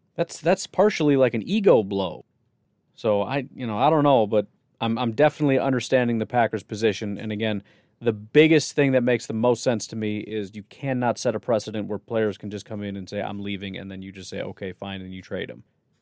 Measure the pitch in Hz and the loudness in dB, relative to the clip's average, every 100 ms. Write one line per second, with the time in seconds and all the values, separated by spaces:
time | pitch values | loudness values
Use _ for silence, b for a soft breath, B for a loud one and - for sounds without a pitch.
0 | _ - 170 - 156 190 - - 208 - | _ -6 -6 -4 0 0 0 2 2 4
1 | 147 139 123 113 - 214 196 131 101 98 | 2 4 4 2 -2 2 4 4 4 -2
2 | 92 - - _ _ _ _ _ _ - | -4 -8 -16 _ _ _ _ _ _ -4
3 | 113 101 101 139 135 - 120 107 139 156 | 0 2 0 -2 -4 -6 -4 2 4 6
4 | 147 131 104 110 104 _ _ - 113 113 | 6 6 4 2 0 _ _ -6 -2 0
5 | 120 110 147 - 147 135 135 127 - 131 | -2 4 2 4 0 2 2 -2 0 2
6 | 120 113 107 123 110 107 - 104 110 98 | 2 0 -2 0 0 -2 -8 -2 0 0
7 | 107 101 107 104 110 104 b b b _ | -4 -6 -6 -4 -4 -4 b b b _
8 | 117 104 107 147 156 160 - - 139 131 | -4 -4 2 6 6 6 2 2 2 4
9 | 123 120 - 113 120 117 135 113 - 113 | 2 0 -2 0 2 2 0 -2 -4 -6
10 | 107 107 - 107 98 107 - - 139 127 | -6 -6 -6 -8 -8 -10 -18 -10 -6 -2
11 | 120 110 127 107 - 113 110 107 98 101 | -2 -2 -2 -2 -2 -2 -2 -6 -6 -8
12 | - 113 110 95 104 101 - 107 101 98 | -4 -2 -2 -2 -8 -10 -10 -10 -8 -10
13 | 92 101 98 101 101 98 98 92 98 95 | -10 -8 -8 -8 -8 -8 -8 -10 -12 -12
14 | 95 95 92 95 92 95 98 90 98 98 | -14 -14 -12 -8 -8 -8 -12 -10 -12 -12
15 | 92 92 - 95 87 - - _ _ _ | -12 -14 -10 -8 -8 -12 -20 _ _ _